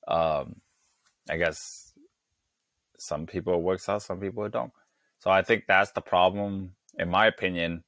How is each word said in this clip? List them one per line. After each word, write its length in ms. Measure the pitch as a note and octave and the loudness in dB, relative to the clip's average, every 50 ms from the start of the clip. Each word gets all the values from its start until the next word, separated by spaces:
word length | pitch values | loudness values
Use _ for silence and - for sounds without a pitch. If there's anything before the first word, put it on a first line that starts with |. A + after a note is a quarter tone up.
| - - | -4 -2
Um, 540 | - E2 E2 D#2+ D#2 C#2+ C2+ - - - _ _ _ _ _ _ _ _ _ _ _ _ _ - | 0 0 2 0 0 -2 -4 -8 -12 -20 _ _ _ _ _ _ _ _ _ _ _ _ _ -8
I 80 | D#2+ E2 | -4 0
guess 560 | E2+ E2 D#2 - - - - - - - _ _ D4+ F#4 _ _ _ _ _ _ _ _ _ _ _ _ _ _ _ _ _ _ | 0 -2 -2 -4 -12 -12 -14 -16 -18 -20 _ _ _ _ _ _ _ _ _ _ _ _ _ _ _ _ _ _ _ _ _ _
some 280 | - - - D2 D#2+ - | -10 -8 -8 -8 -8 -8
people 260 | - F#2 D#2+ F#2 F2+ | -8 -6 -2 0 0
it 60 | F2 | 0
works 260 | E2 F2+ F#2+ F#2 - - | 0 0 -2 -2 -2 -4
out, 120 | G2 G#2 - | -4 -4 -4
some 160 | - F#2+ F2+ | -8 -10 -8
people 240 | G2+ G2 F#2+ A2+ G#2 | -8 -8 -6 -6 -8
it 60 | G#2+ | -6
don't. 220 | G#2 A#2 B2 C3 _ _ _ _ _ _ _ _ _ _ | -6 -6 -8 -8 _ _ _ _ _ _ _ _ _ _
So 100 | - F2+ | 0 4
I 100 | F#2+ G2 F#2 | 4 4 6
think 220 | - A#2 G#2+ - - | 4 2 0 4 4
that's 240 | G2 F#2+ G2+ - | 4 4 4 2
the 100 | - - | -2 -8
problem, 720 | - - - F2+ F2+ F#2+ F#2+ G2+ G2+ G2+ G2 G2 F#2+ F2+ F2+ _ _ _ _ - | -6 0 2 4 4 4 4 0 -6 -4 -6 -8 -8 -10 -14 _ _ _ _ -6
in 120 | - F2 | -4 0
my 180 | F2 F#2+ G#2+ A2 | 2 4 4 4
opinion. 560 | - - - F#2 F2+ E2+ E2+ E2+ E2+ E2+ _ | 2 2 -4 -2 -2 -2 -2 -4 -4 -6 _